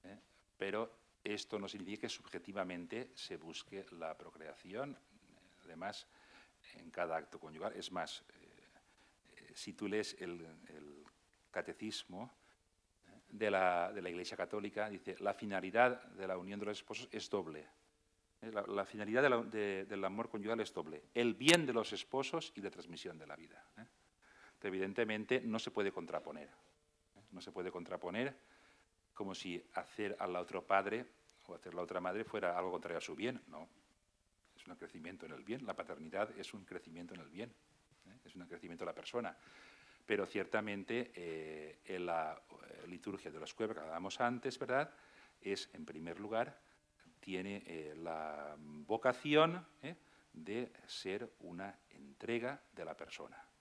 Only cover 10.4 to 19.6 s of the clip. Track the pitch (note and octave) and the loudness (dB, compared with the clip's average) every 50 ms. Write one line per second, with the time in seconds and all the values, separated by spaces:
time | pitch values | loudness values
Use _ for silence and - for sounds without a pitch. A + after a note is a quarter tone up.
10.4 | E2 D#2+ D#2+ D#2 - D#2+ D#2 D2+ D2 D2 C#2+ D2 D2+ - _ _ _ _ _ _ | -8 -12 -14 -16 -16 -16 -14 -14 -14 -14 -16 -16 -18 -20 _ _ _ _ _ _
11.4 | _ _ - F#2 E2 E2 D#2+ - A2 A2 G2+ - - - F#2 F#2+ A#2 B2+ - _ | _ _ -4 -4 -4 -4 -6 -4 -4 -4 -4 -4 -6 -8 -8 -8 -8 -10 -12 _
12.4 | - - - _ _ _ _ _ _ _ _ _ _ - - - - - - G#2 | -20 -20 -20 _ _ _ _ _ _ _ _ _ _ -20 -20 -20 -18 -16 -2 2
13.4 | A2 G#2 G2 F#2+ F#2 F2+ F2 F2 E2+ F#2+ G#2+ G#2 F2+ F#2 E2+ F2+ F2+ - - - | 4 6 8 8 8 8 8 8 4 4 0 -2 -2 -2 -2 -2 -2 -4 -2 -2
14.4 | G2 - - G#2+ G2+ G#2 - G#2 G#2+ G#2+ G2+ F#2 - G2 F2+ - G2+ G2+ G2 - | -2 0 0 -2 -2 0 0 0 0 0 -2 -6 -6 -6 -6 2 2 2 2 2
15.4 | A2+ G#2 G2+ F#2+ F#2 F#2+ F#2 A#2 B2 B2+ B2 A#2 - - - F#2+ F#2+ F#2+ F#2 F#2 | -2 0 0 0 0 4 8 10 10 10 8 2 -6 -14 -8 -4 -2 0 0 -2
16.4 | F2+ F#2+ G2+ G2+ G#2 G#2 G#2 - - - G2+ - B2 - - A2 - - - G2+ | -2 -4 -4 -2 -2 -2 -2 -4 -6 -8 -8 -8 -8 -6 -6 -6 -2 0 0 0
17.4 | F2 D#2+ D2+ D2+ D2+ - - _ _ _ _ _ _ _ _ _ _ _ _ _ | 0 0 -6 -8 -10 -14 -20 _ _ _ _ _ _ _ _ _ _ _ _ _
18.4 | - A2+ A2 G2+ G2 G2 G2+ G2+ G2 - - G#2+ G#2 G#2 A2 B2+ C#3+ C#3+ B2 A#2 | -10 -2 0 0 0 2 0 0 0 0 -2 -2 0 4 6 8 8 8 8 6
19.4 | A2+ G2+ G#2+ A2 | 4 0 0 2